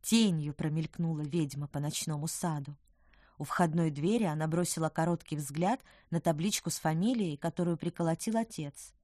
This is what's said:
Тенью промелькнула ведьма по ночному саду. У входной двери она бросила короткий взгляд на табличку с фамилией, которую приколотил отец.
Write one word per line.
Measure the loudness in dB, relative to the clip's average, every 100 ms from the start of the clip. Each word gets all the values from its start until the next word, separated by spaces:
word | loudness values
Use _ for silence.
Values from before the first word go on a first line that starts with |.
Тенью | 6 6 6 4 -2
промелькнула | -2 -2 0 -4 -2 -2 -2
ведьма | -2 0 0 -2 -6
по | -4
ночному | -4 -4 -4 -4 -4
саду. | -2 -2 -2 -6 -14 _ _ -20 -20 -20 -12
У |
входной | -6 2 2 4 2
двери | 2 0 2
она | 2 0 0
бросила | 0 0 0 -2
короткий | 0 0 0 -4 -8
взгляд | -6 0 2 0 -4 -20 _
на | -2
табличку | 0 2 0 0 -4
с | -2
фамилией, | 0 2 2 2 -2 -2
которую | -4 0 0 0
приколотил | -4 0 0 0 0 -2
отец. | -2 -6 -8 -10 -20 _